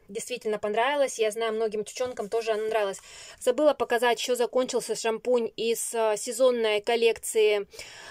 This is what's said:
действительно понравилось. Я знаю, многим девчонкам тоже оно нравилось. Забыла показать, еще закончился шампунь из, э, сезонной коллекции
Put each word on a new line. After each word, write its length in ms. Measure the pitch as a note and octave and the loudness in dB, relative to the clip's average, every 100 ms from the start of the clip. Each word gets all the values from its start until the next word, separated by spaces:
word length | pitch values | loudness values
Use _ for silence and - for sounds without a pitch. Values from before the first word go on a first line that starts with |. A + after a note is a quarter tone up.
| - | -12
действительно 500 | G#3 - B3 A3 G#3 | -12 -8 -6 -4 -2
понравилось. 600 | G#3 G#3+ B3 D4 C4+ - | -2 0 2 2 0 2
Я 120 | A3 | 0
знаю, 220 | A3 A3+ | 0 -2
многим 320 | A3 A3+ G#3+ | 0 -2 -2
девчонкам 460 | G#3 - B3+ A#3+ G3+ | -6 -4 -6 -6 -6
тоже 220 | A3+ A3 | -4 -2
оно 160 | G#3+ A3 | -2 0
нравилось. 320 | A3 G3+ F#3 - - - - | 0 -2 -4 -12 -20 -20 -6
Забыла 360 | - A#3+ D4+ | -2 4 4
показать, 440 | C4+ A#3+ A#3 A#3+ A#3 | 4 2 2 2 0
еще 160 | - | 0
закончился 600 | A#3+ A#3 B3+ B3+ A#3+ - | 0 0 0 0 -2 -4
шампунь 580 | G#3+ A3+ A3 A#3+ B3 A3+ - | -4 -2 -2 0 0 0 -2
из, 360 | A3+ A3 - | -2 -2 -2
э, 220 | A#3 A3 G#3 | 0 0 0
сезонной 640 | - A3+ B3+ A#3+ A3 G#3 | -2 2 4 4 2 0
коллекции 840 | G#3 A#3 A3+ A3 - A3+ G#3+ G#3 G3+ - - - - | 2 2 4 2 -2 2 4 4 -2 -12 -18 -18 -18